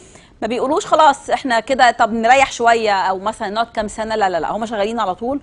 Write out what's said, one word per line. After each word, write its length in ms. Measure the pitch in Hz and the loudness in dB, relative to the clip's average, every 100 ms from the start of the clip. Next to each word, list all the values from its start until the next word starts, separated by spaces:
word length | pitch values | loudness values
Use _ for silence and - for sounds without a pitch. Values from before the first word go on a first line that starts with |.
| - - - - | -20 -20 -20 -10
ما 60 | 220 | -6
بيقولوش: 380 | 233 254 330 - | -2 -2 -2 0
"خلاص 440 | 320 311 269 - | 4 4 4 -2
إحنا 300 | - 269 233 | -4 0 -2
كده، 300 | 220 262 247 | 0 2 4
طب 220 | 240 226 | 4 0
نريح 400 | 226 226 269 269 | 2 4 4 4
شوية 400 | - 233 233 214 | 2 2 2 2
أو 260 | 196 185 190 | 0 0 -2
مثلا 320 | 196 226 208 | -6 -6 -6
نقعد 160 | 214 233 | -4 -4
كام 220 | - 208 | -4 -8
سنة." 260 | - 220 220 | -6 -6 -2
لا، 120 | 190 | 0
لا، 100 | 175 | 0
لا، 120 | 151 | -4
هم 140 | 202 226 | -6 -6
شغالين 340 | 226 208 233 | -4 -2 -2
على 140 | 202 | -4
طول، 260 | 180 233 277 | -4 -4 -6